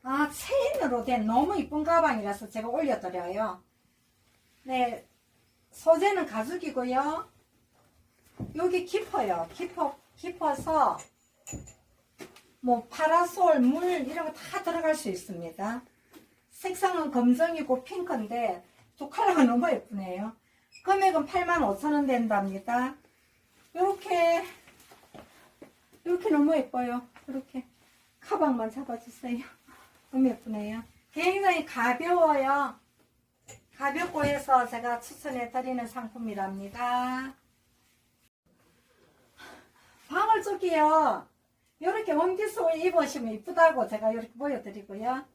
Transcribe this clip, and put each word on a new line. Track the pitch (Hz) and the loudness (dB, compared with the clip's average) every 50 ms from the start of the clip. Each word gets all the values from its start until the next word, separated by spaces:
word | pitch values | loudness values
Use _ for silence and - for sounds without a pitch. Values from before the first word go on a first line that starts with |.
| - | -4
아, | 254 269 294 302 294 | -2 0 0 0 -2
체인으로 | - - - - 523 554 - 571 587 539 339 262 240 240 - | -2 -10 -6 -2 0 0 0 0 0 0 0 0 0 -2 0
된 | 262 247 226 214 | 0 0 0 0
너무 | 220 226 254 302 359 415 | 2 2 2 2 2 0
이쁜 | 339 - - 294 302 302 | -2 -2 -2 -4 -2 2
가방이라서 | 320 339 330 330 302 247 220 208 202 202 - 220 196 | 4 4 4 4 4 2 0 -2 -4 -6 -6 -8 -10
제가 | - 220 214 233 | -8 -8 -6 -2
올려드려요. | 240 302 320 277 247 - 190 180 180 180 175 175 185 208 220 214 - - _ _ _ _ _ _ _ _ _ _ _ _ _ _ _ _ _ _ _ _ | -2 0 0 0 0 -2 -4 -6 -6 -6 -6 -4 -4 -4 -4 -4 -6 -10 _ _ _ _ _ _ _ _ _ _ _ _ _ _ _ _ _ _ _ _
네, | _ 262 254 254 247 240 233 - - _ _ _ _ _ _ _ _ _ _ _ _ _ | _ -4 0 0 0 0 -2 -8 -14 _ _ _ _ _ _ _ _ _ _ _ _ _
소재는 | _ - - 320 330 320 370 403 403 370 320 | _ 0 4 6 6 6 6 2 2 2 -2
가죽이고요. | - 214 220 220 262 349 359 349 302 - 254 247 247 254 262 285 302 311 330 - - _ _ _ _ _ _ _ _ _ _ _ _ _ _ _ _ _ _ _ _ _ - - - - | -2 -4 -6 -4 -4 -6 -8 -8 -6 -6 -4 -4 0 0 0 0 0 -4 -4 -8 -12 _ _ _ _ _ _ _ _ _ _ _ _ _ _ _ _ _ _ _ _ _ -12 -12 -10 -6
여기 | 302 349 359 359 359 359 | -2 -2 0 0 -2 -4
깊어요. | - - 427 440 - - - 233 202 180 170 165 170 | -2 -4 -4 -4 -2 -2 -2 0 0 -2 -2 -4 -8
깊어, | - - 359 349 - 349 320 269 - - _ _ _ | -8 -10 -10 -10 -4 -4 -4 -4 -4 -8 _ _ _
깊어서 | _ - 359 359 - 330 302 269 - - 330 320 302 262 - - - - - _ _ _ _ _ _ _ - - - - - - _ _ _ _ _ _ _ _ _ - - - - _ _ _ _ | _ -12 -12 -8 -2 -2 -2 -2 -2 -2 0 4 4 4 4 2 -4 -10 -18 _ _ _ _ _ _ _ -14 -14 -14 -14 -18 -20 _ _ _ _ _ _ _ _ _ -20 -20 -20 -20 _ _ _ _
뭐 | - 247 240 226 - | 0 0 0 0 0
파라솔, | - - - 311 311 330 349 349 339 - 392 359 339 311 269 | -10 -4 0 2 4 4 4 4 2 2 2 4 6 6 6
물 | 247 247 294 330 349 359 359 311 262 | 6 4 4 2 0 0 0 0 -2
이런 | 262 320 339 311 | -4 -4 -6 -6
거 | 311 311 | -6 -8
다 | - - - - 392 | -10 -14 -10 -8 -6
들어갈 | 370 339 330 339 330 311 311 | -4 -2 -2 0 2 0 0
수 | 302 - 202 | 0 -2 -6
있습니다. | 185 180 - - 190 170 170 165 165 - 196 220 240 254 - _ _ _ _ _ - - _ _ _ _ _ _ | -8 -8 -10 -12 -12 -12 -12 -12 -10 -8 -6 -6 -6 -8 -10 _ _ _ _ _ -20 -20 _ _ _ _ _ _
색상은 | _ - - 381 370 - 392 381 359 349 302 269 | _ -10 -8 -8 -4 0 0 0 2 0 -2 0
검정이고 | 240 240 240 247 247 247 330 339 330 320 294 - 254 254 - | 0 4 6 6 6 6 4 0 2 -4 0 -2 -2 -2 -2
핑크인데 | - 381 370 359 - 311 233 214 202 233 240 233 - - - - _ _ _ _ _ _ | -8 -8 -8 -4 -4 -4 -4 -4 -4 -4 -2 -2 -2 -2 -4 -10 _ _ _ _ _ _
두 | _ 285 277 | _ -14 -8
컬러가 | - - 415 392 359 311 262 | -2 2 2 4 6 6 6
너무 | 233 240 247 262 330 | 6 6 2 2 2
예쁘네요. | - - - _ 214 196 190 185 180 190 208 226 226 _ _ _ _ _ _ _ _ - _ | 0 0 -4 _ -10 -8 -8 -6 -6 -6 -8 -8 -10 _ _ _ _ _ _ _ _ -8 _
금액은 | 370 392 392 392 381 330 320 294 | 2 2 4 4 4 4 2 -2
팔만 | - - 359 349 339 349 330 294 | 0 -2 -2 0 2 0 2 2
오천 | 302 302 294 285 302 294 | 0 0 -2 0 0 2
원 | 294 285 | 2 2
된답니다. | 262 254 240 233 220 214 202 202 196 190 196 - - 240 247 254 269 294 - _ _ _ _ _ _ _ _ _ _ _ _ _ _ _ | 2 2 0 2 2 0 0 0 -2 -6 -6 -4 -2 -2 0 0 -2 -6 -12 _ _ _ _ _ _ _ _ _ _ _ _ _ _ _
요렇게, | 330 370 392 392 381 - - 359 349 339 339 339 339 381 - - - _ - _ _ - _ - _ _ _ - - - _ _ - - _ _ _ - - _ _ _ _ _ _ _ | 0 0 0 0 -4 -4 -2 2 2 4 4 4 2 -2 -6 -14 -20 _ -20 _ _ -20 _ -20 _ _ _ -20 -20 -20 _ _ -20 -20 _ _ _ -20 -20 _ _ _ _ _ _ _
요렇게 | 339 359 359 - 440 | -2 -2 0 2 2
너무 | 320 294 285 302 330 | 4 6 6 6 4
예뻐요. | 294 262 - - 247 247 247 240 247 247 - _ - _ | 2 0 -2 -4 -4 -2 -2 -4 -6 -8 -10 _ -20 _
이렇게 | - 262 269 269 _ - 262 - _ _ _ _ _ _ _ _ _ _ _ | -10 -10 -10 -10 _ -12 -12 -12 _ _ _ _ _ _ _ _ _ _ _
가방만 | - - 415 381 320 285 254 233 220 220 | -6 -6 0 2 2 2 2 0 -2 -6
잡아주세요. | 220 269 277 - 233 233 - 240 - - - 247 240 240 277 - - _ _ - - - - _ _ _ _ _ - | -6 -10 -10 -10 -10 -12 -12 -18 -20 -14 -8 -6 -6 -6 -8 -12 -20 _ _ -20 -20 -20 -20 _ _ _ _ _ 0
너무 | 262 262 254 | 2 2 2
예쁘네요. | 233 - - 226 220 208 208 208 220 226 226 - _ _ _ _ | 2 -2 -8 -8 -8 -6 -6 -8 -8 -10 -12 -14 _ _ _ _
굉장히 | - 302 330 370 381 392 392 381 349 320 - | -6 0 0 0 2 4 2 2 2 2 -2
가벼워요. | - - 254 233 247 247 247 330 339 359 359 330 311 294 269 269 269 277 285 277 - - _ _ _ _ _ _ _ _ _ _ _ _ _ _ - - - _ _ _ | -6 -4 0 0 0 0 0 0 0 4 4 6 4 4 2 2 2 2 2 0 -2 -6 _ _ _ _ _ _ _ _ _ _ _ _ _ _ -20 -20 -20 _ _ _
가볍고 | - 277 277 277 330 349 349 349 311 285 | -4 -4 -2 -2 -2 -4 -2 -2 0 0
해서 | 285 285 277 - 277 262 254 240 | 0 0 -2 2 4 4 4 4
제가 | 240 240 233 233 240 240 233 | 2 -4 -6 -4 -4 -4 -4
추천해드리는 | - - - - - 294 262 247 240 233 - 254 254 254 254 247 240 | -6 -14 -18 -12 -10 -8 -6 -6 -6 -4 -6 -6 -4 -4 -4 -6 -6
상품이랍니다. | 226 - 254 233 220 - 240 233 220 208 202 190 190 196 196 196 202 214 233 247 247 247 247 247 254 254 254 262 269 262 _ _ _ _ _ _ _ _ _ _ _ _ _ _ _ _ _ _ _ _ _ _ _ _ _ _ _ _ _ _ _ _ _ _ _ _ _ _ _ _ _ - - - - _ _ _ _ _ _ _ _ _ | -8 -10 -12 -12 -12 -12 -10 -8 -8 -6 -6 -6 -6 -6 -10 -12 -12 -8 -6 -2 -2 0 0 -2 -2 -4 -6 -8 -10 -14 _ _ _ _ _ _ _ _ _ _ _ _ _ _ _ _ _ _ _ _ _ _ _ _ _ _ _ _ _ _ _ _ _ _ _ _ _ _ _ _ _ -20 -20 -20 -20 _ _ _ _ _ _ _ _ _
방울조끼요. | - 294 370 415 440 440 403 - 403 392 - 381 349 330 311 302 302 311 311 311 - 190 190 - _ _ _ _ _ _ _ _ _ _ _ | -4 0 0 4 4 4 2 2 -2 -4 -2 0 0 4 4 6 6 6 6 4 4 0 -2 -6 _ _ _ _ _ _ _ _ _ _ _
요렇게 | 302 359 403 440 440 370 302 | -4 -2 -2 -2 -2 0 0
원피스 | 302 349 370 381 370 427 403 - 453 339 330 330 | 2 2 2 0 0 -4 -4 -2 0 0 0 0
입으시면 | 320 339 359 349 339 302 - - 269 233 226 220 | 0 -2 2 2 2 0 0 -4 -6 -6 -6 -8
이쁘다고 | 208 - - 349 330 330 320 - 254 220 - | -8 -10 -6 4 6 6 6 6 2 -2 -2
제가 | 220 208 220 220 226 | -4 -2 -2 -2 -2
요렇게 | 233 220 - _ | -2 -8 -12 _
보여드리고요. | 233 285 285 269 208 - 202 190 208 196 - 196 202 220 247 254 277 285 _ _ | -6 -4 -4 -4 -4 -8 -10 -14 -14 -14 -14 -12 -6 -4 -4 -4 -4 -8 _ _